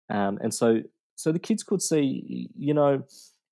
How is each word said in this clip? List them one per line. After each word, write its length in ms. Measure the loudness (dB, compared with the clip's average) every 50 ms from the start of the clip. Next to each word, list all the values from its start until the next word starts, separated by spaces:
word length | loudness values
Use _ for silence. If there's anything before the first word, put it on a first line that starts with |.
| _ -6
Um, 260 | -2 -2 0 -2 -2 -2
and 120 | -4 -4 -2
so, 280 | 2 4 4 4 4 2 -4 -12 _ _ _ _
so 160 | -4 -2 -2
the 80 | -2 0
kids 240 | 0 -2 -2 -2 0
could 180 | -2 -2 -2
see, 420 | 0 0 2 2 2 2 0 -4 -6 -8
y-, 260 | -8 -8 -8 -10 -10 -6
you 160 | -2 0 2
know, 300 | 4 4 4 2 0 -2 -8 -16 -20 -20 -20 _ _ _ _